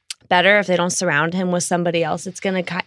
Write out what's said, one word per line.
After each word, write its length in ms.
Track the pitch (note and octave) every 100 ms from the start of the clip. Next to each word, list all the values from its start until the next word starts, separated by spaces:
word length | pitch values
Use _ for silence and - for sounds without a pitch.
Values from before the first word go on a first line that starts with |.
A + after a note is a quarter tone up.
| _ - _
better, 300 | F3+ F3+ G#3
if 80 | G3
they 80 | F3
don't 120 | F3
surround 460 | F3+ F3+ C#3+ D#3+ F3+
him 160 | F3+
with 120 | F3
somebody 400 | - F3 F3 E3+
else, 220 | D#3+ E3+ F#3
it's 140 | F3
gonna 240 | G3 F#3
ki-, 160 | F3+ F3